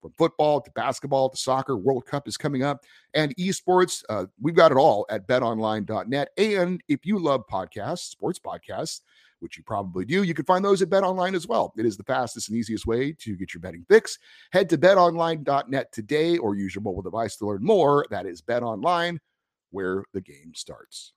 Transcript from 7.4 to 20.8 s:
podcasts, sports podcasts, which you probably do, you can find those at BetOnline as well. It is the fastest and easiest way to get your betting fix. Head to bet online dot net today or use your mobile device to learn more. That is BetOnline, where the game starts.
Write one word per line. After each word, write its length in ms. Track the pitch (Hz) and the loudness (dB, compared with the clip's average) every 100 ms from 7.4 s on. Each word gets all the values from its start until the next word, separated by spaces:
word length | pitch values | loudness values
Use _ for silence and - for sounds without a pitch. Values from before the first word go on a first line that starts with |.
| - | -2
podcasts, 600 | 98 92 - 104 180 - | -8 -8 -8 -8 -8 -10
sports 300 | - 113 180 | -8 -6 -6
podcasts, 600 | - 175 - 101 156 - _ _ _ _ | -10 -12 -10 -8 -8 -10 _ _ _ _
which 160 | 85 - | -18 -16
you 60 | |
probably 400 | 82 107 95 90 | -8 -6 -6 -6
do, 200 | 95 180 | -2 0
you 100 | 196 | 0
can 100 | 160 | -2
find 220 | 147 185 202 | 0 0 2
those 160 | 196 | 0
at 80 | 180 | 2
BetOnline 440 | 190 190 185 185 | 2 0 -2 -2
as 140 | 190 160 | -4 -2
well. 240 | 107 87 - | -2 -2 -2
It 80 | 113 | -4
is 100 | 101 | -4
the 80 | |
fastest 460 | 101 131 123 - 101 | -4 -4 -4 -8 -6
and 80 | 110 | -6
easiest 280 | 110 110 117 | -4 -6 -2
way 280 | 117 139 160 | -2 -2 -6
to 180 | - 92 | -12 -10
get 160 | 92 | -10
your 80 | 85 | -12
betting 240 | 90 85 87 | -14 -16 6
fix. 320 | 214 - - _ - _ | 6 6 -14 _ -20 _
Head 180 | 185 202 | 0 2
to 80 | 160 | 4
bet 200 | 175 196 | 6 8
online 460 | 175 170 165 165 | 6 4 -2 -2
dot 260 | 143 139 127 | 0 0 0
net 240 | 135 120 | -4 -4
today 440 | - 104 147 160 170 | -10 -2 0 2 2
or 180 | 117 101 | 0 -2
use 200 | 98 98 | -4 -6
your 60 | |
mobile 220 | 104 92 | -6 -6
device 340 | 90 101 113 - | -6 -4 -4 -4
to 80 | 104 | -6
learn 180 | 101 | -2
more. 420 | 135 214 143 143 143 | 2 4 6 4 2
That 160 | 101 92 | -6 -8
is 160 | 87 | -10
BetOnline, 800 | - 120 117 110 139 175 170 170 _ _ _ _ _ | -4 -4 -2 -4 -2 0 -2 -6 _ _ _ _ _
where 320 | 95 92 95 101 | -6 -4 -4 -4
the 60 | 98 | -12
game 340 | 92 71 80 80 | -12 -20 -20 -18
starts. 580 | - 69 | -16 -18